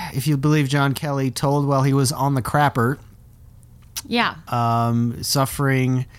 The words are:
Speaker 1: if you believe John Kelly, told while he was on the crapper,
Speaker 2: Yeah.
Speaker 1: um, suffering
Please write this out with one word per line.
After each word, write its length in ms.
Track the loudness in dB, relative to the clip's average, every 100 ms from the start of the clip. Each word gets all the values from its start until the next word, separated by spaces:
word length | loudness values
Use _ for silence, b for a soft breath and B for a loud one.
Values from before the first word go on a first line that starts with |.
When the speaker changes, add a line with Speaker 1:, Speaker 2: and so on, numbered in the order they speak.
| B
Speaker 1:
if 140 | -4 0
you 100 | 0
believe 300 | 2 2 2
John 260 | 2 0
Kelly, 380 | 0 -4 -2 -2
told 360 | -2 0 0 2
while 160 | 2
he 100 | 2
was 180 | 2 2
on 240 | 0 0 0
the 60 |
crapper, 560 | 0 2 2 2 0 -2 -10 -20 -20 -20 -20 -20 -20 -20 -16 -16 -6
Speaker 2:
Yeah. 280 | -2 -2 -4 -4
Speaker 1:
um, 760 | -2 2 2 2 0 0 -4
suffering 800 | -4 0 -2 0 0 2 2 0 -2